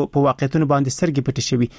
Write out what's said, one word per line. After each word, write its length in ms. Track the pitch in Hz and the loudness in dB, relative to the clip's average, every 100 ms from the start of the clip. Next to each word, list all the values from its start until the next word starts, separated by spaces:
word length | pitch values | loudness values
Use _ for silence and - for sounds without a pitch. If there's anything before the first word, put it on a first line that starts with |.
| - 143 | 2 2
په 100 | 139 | 2
واقعیتونو 400 | - 135 160 147 | 2 0 0 2
باندې 220 | 139 135 - | 2 0 -2
سترګې 240 | 170 139 131 | -2 0 -2
پټې 160 | - - | -4 -2
شوي. 180 | 123 120 | 0 0